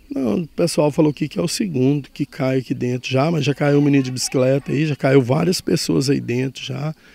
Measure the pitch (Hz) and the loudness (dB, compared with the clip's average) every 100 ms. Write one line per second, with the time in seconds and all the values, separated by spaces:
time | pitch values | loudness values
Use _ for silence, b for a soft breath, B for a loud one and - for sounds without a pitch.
0 | - 277 254 202 160 - 170 - 151 147 | -10 -4 0 0 -2 -2 -2 2 0 2
1 | 151 143 151 190 175 - 220 143 127 147 | 0 0 -6 -4 -4 -2 -2 0 2 0
2 | 131 - 143 - 131 131 127 123 123 123 | -4 -8 -8 -4 -2 -2 -2 -4 -2 -4
3 | - 131 151 170 139 139 147 143 147 139 | -2 0 2 0 -2 0 2 4 4 2
4 | 127 127 - 139 127 139 - 135 156 139 | 2 -4 -4 0 2 0 0 -2 -2 0
5 | 139 139 120 143 170 185 - 170 - 160 | 4 4 4 0 0 -2 0 -2 0 0
6 | 135 135 117 120 131 - - 131 151 156 | 2 0 -2 -2 -4 -6 -10 -8 -8 -10
7 | b | b